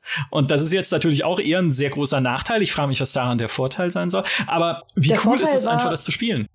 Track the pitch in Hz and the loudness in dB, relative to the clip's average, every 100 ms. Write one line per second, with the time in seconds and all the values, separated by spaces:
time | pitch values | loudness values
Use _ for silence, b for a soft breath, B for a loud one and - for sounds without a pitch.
0 | B 147 139 156 139 143 156 190 180 160 | B -8 -4 0 2 2 2 0 2 2
1 | 165 143 - - 147 180 175 135 139 143 | 2 0 0 -2 0 2 2 2 0 -2
2 | 139 143 127 127 - 226 185 - 143 131 | 0 0 0 -2 -2 0 0 0 -2 0
3 | 135 139 123 120 113 - 131 - 180 175 | -2 0 0 -2 -2 -4 -4 -2 -2 -2
4 | 175 185 185 B 208 165 170 165 - - | -2 -2 -2 B -2 0 0 -2 -6 0
5 | 139 220 214 269 311 269 226 240 247 165 | 2 4 4 4 4 4 2 0 0 0
6 | - - 233 147 104 | -2 -2 -2 -2 -4